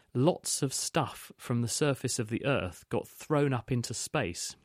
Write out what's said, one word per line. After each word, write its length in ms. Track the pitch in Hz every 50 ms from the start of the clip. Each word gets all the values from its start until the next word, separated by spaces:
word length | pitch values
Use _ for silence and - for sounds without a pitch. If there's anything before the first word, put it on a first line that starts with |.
| _ _ -
lots 480 | 123 131 170 - - - - - -
of 120 | 151 135 -
stuff 600 | - - - - 170 131 - - - - - - -
from 240 | - - 123 117
the 60 | 117 113
surface 520 | - - 156 147 131 - - 123 - -
of 100 | 113 113
the 160 | 120 - -
Earth 400 | 135 135 98 90 90 - - - -
got 180 | - 110 -
thrown 460 | - - - - - 160 143 143 143
up 180 | 131 113 - -
into 240 | 131 120 117 - 120
space 640 | - - - - 156 113 87 87 - - - - - _